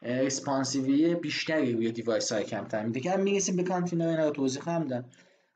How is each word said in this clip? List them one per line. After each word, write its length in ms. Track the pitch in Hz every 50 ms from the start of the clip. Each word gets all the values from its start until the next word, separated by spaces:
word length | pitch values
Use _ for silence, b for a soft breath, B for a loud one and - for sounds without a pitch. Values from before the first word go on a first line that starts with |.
اه، 180 | 110 117 123 131
ریسپانسیوی 960 | 135 135 135 - - 143 135 135 131 127 139 139 131 135 139 147 160 170 170
بیشتری 580 | 170 156 151 - - - 160 160 156 135 123 113
روی 180 | 110 113 113
دیوایس‌های 520 | 113 117 110 117 110 104 - - 113 104 92
کمتر 420 | - 113 101 101 - 113 107 110
می‌ده. 140 | 117 117 131
که 120 | 131 175
هم 80 | 190 190
می‌رسیم 360 | 196 202 202 190 - 185 185
به 80 | 180 180
کانتینر، 440 | 185 185 180 175 175 170 170 165
اینا 180 | 165 160 160 156
رو 60 | 151
توضیح 300 | 147 139 135 131 127 -
خواهم 260 | - 170 170 165 156
داد. 180 | 131 123 123 123 b b b b b b b b b b